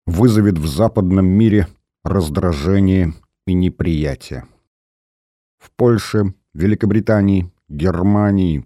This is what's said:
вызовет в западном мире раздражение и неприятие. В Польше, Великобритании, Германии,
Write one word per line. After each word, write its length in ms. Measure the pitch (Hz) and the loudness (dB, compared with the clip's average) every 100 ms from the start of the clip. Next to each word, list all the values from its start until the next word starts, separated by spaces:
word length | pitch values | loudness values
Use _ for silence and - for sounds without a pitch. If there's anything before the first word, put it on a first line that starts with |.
| - | -6
вызовет 520 | 85 123 107 104 85 | 2 2 4 2 0
в 100 | 78 | -2
западном 580 | 71 110 - 95 95 92 | 0 0 0 0 2 2
мире 420 | 98 113 104 82 - _ _ | 2 2 2 -2 -8 _ _
раздражение 1080 | - 98 78 76 90 76 76 98 98 95 87 82 _ _ - | -6 -4 -2 -2 -2 -2 0 2 2 2 0 -6 _ _ -4
и 60 | |
неприятие. 920 | 90 90 - 78 78 76 67 - 64 - _ _ _ _ _ _ _ _ _ _ _ | -2 -2 -2 -4 -2 -4 -6 -12 -16 -16 _ _ _ _ _ _ _ _ _ _ _
В 140 | _ | _
Польше, 600 | - 123 113 - 107 98 - _ | -2 2 2 0 -2 -2 -6 _
Великобритании, 1000 | 76 95 104 104 107 104 107 101 95 87 _ - | -4 -2 0 0 0 0 0 2 0 -2 _ -16
Германии, 960 | 73 90 85 95 104 104 98 92 73 | -4 -2 0 0 2 2 0 0 -2